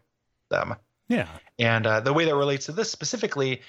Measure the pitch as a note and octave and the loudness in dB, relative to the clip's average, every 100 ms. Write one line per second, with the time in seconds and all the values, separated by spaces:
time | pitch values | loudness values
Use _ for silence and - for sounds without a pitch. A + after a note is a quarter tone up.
0 | _ _ _ _ - - - G#2+ _ _ | _ _ _ _ -2 -2 -2 -6 _ _
1 | - A#3 - - - - A#2 A2+ A2 A2 | -2 -2 -2 -8 -12 0 2 2 2 2
2 | B2+ D3+ D#3+ C#3+ C#3+ C#3 - E3 A3 - | 2 2 2 2 2 0 -4 -4 -4 -4
3 | D3 A#3+ G#3 C#3 C3+ C3 | -6 -4 -4 -2 -2 -2